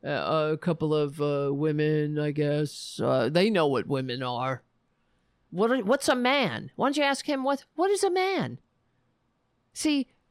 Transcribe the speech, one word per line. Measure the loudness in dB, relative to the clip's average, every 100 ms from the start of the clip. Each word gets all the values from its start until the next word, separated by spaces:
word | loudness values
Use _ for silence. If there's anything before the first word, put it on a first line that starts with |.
| -4
Uh, | -4 -2 0 0
a | -2
couple | -2 -2 0
of, | 0 0 -2
uh, | -2 0 -2
women, | 0 0 2 2 2 0 -2
I | -2
guess. | 0 0 0 -2 -6 -14 -4
Uh, | 0 2 2
they | 4 4
know | 4 4
what | 2 0
women | -4 -4 -6
are. | -6 -4 -4 -6 _ _ _ _ _ _ _ _ _
What | 0 2
are, | 2
what's | 2 0 2
a | 2
man? | 2 2 0 -2 -10 -2
Why | -2
don't | 2
you |
ask | 0 0 -2
him | -2 0
what, | -4 -6 -2
what | 0
is | 2
a | 2
man? | 2 0 0 -4 -6 _ _ _ _ _ _ _ _ _ _ _
See, | -4 0 0 -2 _ _